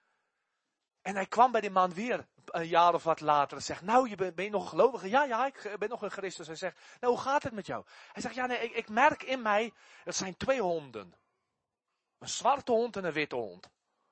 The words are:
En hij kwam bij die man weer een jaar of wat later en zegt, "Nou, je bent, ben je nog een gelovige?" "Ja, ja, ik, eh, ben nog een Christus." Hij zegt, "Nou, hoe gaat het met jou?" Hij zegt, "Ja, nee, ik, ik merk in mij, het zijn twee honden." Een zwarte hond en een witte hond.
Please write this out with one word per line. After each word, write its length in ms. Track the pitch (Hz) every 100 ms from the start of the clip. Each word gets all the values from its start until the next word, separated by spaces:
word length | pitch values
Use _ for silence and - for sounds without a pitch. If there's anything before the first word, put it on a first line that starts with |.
| _ _ _ _ _ _ _ _ _ _
En 140 | 185 196
hij 100 | 190
kwam 260 | - 254
bij 100 | 233
die 80 | 208
man 240 | 190 185
weer 340 | 170 247 185 127 _ -
een 220 | 175 165
jaar 260 | 170 175
of 100 | 165
wat 160 | 165 156
later 380 | 151 147 139 139
en 60 |
zegt, 180 | - 143
"Nou, 280 | 180 240 262
je 60 | 190
bent, 200 | 185 165
ben 100 | 202
je 60 |
nog 120 | 208
een 60 | 175
gelovige?" 400 | 160 226 214 190
"Ja, 140 | 247
ja, 220 | 294 226 269
ik, 180 | -
eh, 140 | 208 196
ben 120 | 208
nog 120 | 240
een 100 | 196
Christus." 360 | 196 190 - 160
Hij 80 | 160
zegt, 240 | 185 - - -
"Nou, 140 | 247
hoe 100 | 226
gaat 200 | 240 285
het 100 | 277
met 120 | 220 -
jou?" 200 | 120 - - -
Hij 100 | -
zegt, 140 | 240 233
"Ja, 100 | 254
nee, 140 | 240
ik, 120 | 233
ik 180 | 240 226
merk 340 | 214 294 294
in 180 | - 262
mij, 320 | 220 208 233 - - -
het 120 | - -
zijn 220 | 190 170
twee 240 | - 269
honden." 520 | 185 165 139 117 92 _ _ _ _ _ _ _ _ _ _ _
Een 60 | -
zwarte 420 | - 220 277 -
hond 240 | 226 240 196
en 80 |
een 100 | 180
witte 220 | 151 147 131
hond. 340 | 107 90 - _ _ _ _